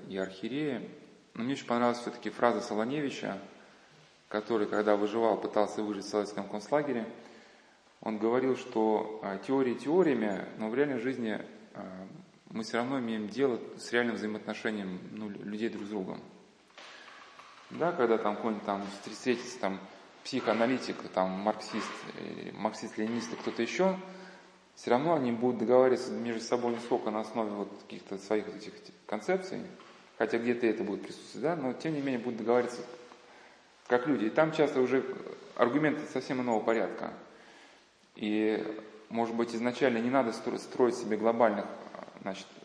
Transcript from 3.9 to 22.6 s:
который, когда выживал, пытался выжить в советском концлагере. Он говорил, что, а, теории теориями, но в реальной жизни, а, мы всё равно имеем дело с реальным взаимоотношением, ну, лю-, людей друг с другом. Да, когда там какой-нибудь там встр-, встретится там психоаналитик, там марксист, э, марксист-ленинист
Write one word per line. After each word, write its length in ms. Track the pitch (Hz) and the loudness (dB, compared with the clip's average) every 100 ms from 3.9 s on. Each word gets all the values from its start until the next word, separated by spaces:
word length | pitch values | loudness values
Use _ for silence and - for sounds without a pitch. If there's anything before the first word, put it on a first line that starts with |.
| - - _ _ | -20 -20 _ _
который, 380 | 107 107 113 98 | -4 0 2 4
когда 280 | 101 107 104 | 4 6 6
выживал, 420 | 107 113 113 95 | 4 4 4 4
пытался 440 | 101 107 104 - | 2 2 2 0
выжить 240 | 107 98 - | -2 -4 -2
в 40 | |
советском 380 | 104 98 - 95 | 0 0 -4 -6
концлагере. 580 | 107 - 147 147 117 110 - - - - - - _ _ _ | -8 0 0 2 -2 -4 -10 -18 -20 -20 -20 -20 _ _ _
Он 160 | 110 107 | -6 0
говорил, 380 | 113 127 131 123 | 2 4 4 0
что, 640 | - 110 110 107 - - | 0 2 4 4 0 -6
а, 140 | 101 95 | -6 -4
теории 340 | - 135 127 | 0 2 2
теориями, 720 | 113 123 180 165 120 107 92 92 - | 0 2 4 6 4 0 -2 -6 -6
но 120 | 110 | -2
в 60 | 123 | 0
реальной 240 | 147 127 | 0 0
жизни, 420 | 123 123 113 101 - - - | -2 -2 -2 -4 -8 -16 -16
а, 340 | - 95 92 95 151 - - - | -14 -12 -12 -14 -16 -20 -20 -10
мы 140 | 113 | -8
всё 140 | 110 117 | -2 -2
равно 220 | 123 135 | 0 -2
имеем 280 | 117 110 104 | -2 -4 -4
дело 320 | 113 139 113 - - | 0 2 0 -4 -12
с 140 | - | -2
реальным 240 | 120 120 101 | 2 2 0
взаимоотношением, 840 | 107 107 110 107 117 107 95 92 - | -4 -4 -6 -4 -2 -2 -4 -8 -10
ну, 180 | 107 107 | -8 -8
лю-, 140 | 98 | -8
людей 260 | 101 104 113 | -8 -4 -2
друг 160 | 101 101 | -4 -6
с 40 | |
другом. 320 | 107 92 - - - - _ _ - - - - - - - - - - | -4 -4 -8 -12 -20 -20 _ _ -20 -18 -18 -18 -20 -20 -20 -20 -20 -12
Да, 200 | 120 170 | -2 0
когда 260 | 143 117 110 | 4 4 4
там 180 | 107 104 | 2 0
какой-нибудь 300 | 117 101 104 | -2 -2 -2
там 180 | 101 98 | -2 -4
встр-, 240 | - 107 | -10 -12
встретится 480 | - 131 117 - - | -4 -2 -2 -4 -4
там 200 | 98 95 - - - - | -4 -4 -10 -18 -20 -18
психоаналитик, 720 | - 127 117 107 117 127 - - - | -6 -2 2 4 4 2 -2 -6 -4
там 160 | - 92 | 0 0
марксист, 560 | 92 104 - - 110 - - - - | 0 0 -2 -4 -6 -6 -8 -10 -10
э, 340 | 82 82 87 | -10 -8 -10
марксист-ленинист 800 | - | -4